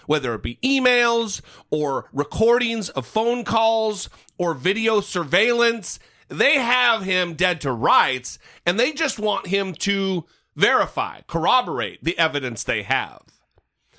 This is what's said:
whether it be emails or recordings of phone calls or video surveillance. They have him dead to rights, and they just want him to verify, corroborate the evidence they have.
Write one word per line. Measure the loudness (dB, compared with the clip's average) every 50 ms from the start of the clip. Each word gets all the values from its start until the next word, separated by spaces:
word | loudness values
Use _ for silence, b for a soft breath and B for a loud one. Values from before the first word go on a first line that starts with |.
| b
whether | b 0 0 0 -2 -4
it | -4 -6
be | -8 -8 -4 -2
emails | 0 0 2 4 4 4 4 4 2 2 0 -2 -2 -6 -10 B B B B B B
or | -2 -2 0 0 -2 -2 -4 -4 -4
recordings | -4 -4 -2 0 2 4 4 6 4 2 0 -2 -4 -4 -4
of | -6 -6 -6
phone | -2 -2 0 0 2 0 -2 -2
calls | -2 0 2 2 2 2 2 0 0 -2 -4 -8 -12 B B B B _ -4
or | -2 -2 -2
video | -2 0 0 0 2 2 2 2 2
surveillance. | 0 0 -4 -4 -2 2 2 2 4 4 4 2 2 2 2 -2 -4 -8 -10 -10 b b b b b b
They | -2 0 2 2 2 2
have | 2 2 2 2 2 2 2 0 0
him | -2 0 0 0 -2 -2
dead | -2 0 0 0 -2 -2
to | -4 -2
rights, | 0 2 4 4 4 4 2 0 -4 -8 -10 -12 -14 B B B B B
and | -2 0 2
they | 0 0 0
just | -2 -4 -4 -4 -4
want | -4 -2 -2 -4 -4
him | -2 -2 -2 -2 -4 -6
to | -6 -4 -2 -2 0 -2 -2 -2 -4 -4 b b b b b b
verify, | 0 2 2 4 2 0 0 -2 -4 -6 -6 -8 -12 -14 -6
corroborate | -4 0 2 4 2 2 2 0 -2 -4 -4 -4 -6 -6 -6
the | -6 0 0
evidence | 0 0 0 -2 -4 -4 -6 -6 -4
they | -4 -4 -4 -2
have. | -2 -2 -2 -2 -4 -10 -18 -20 _ _ _ _ _ _ _ _ _ _ _ b b b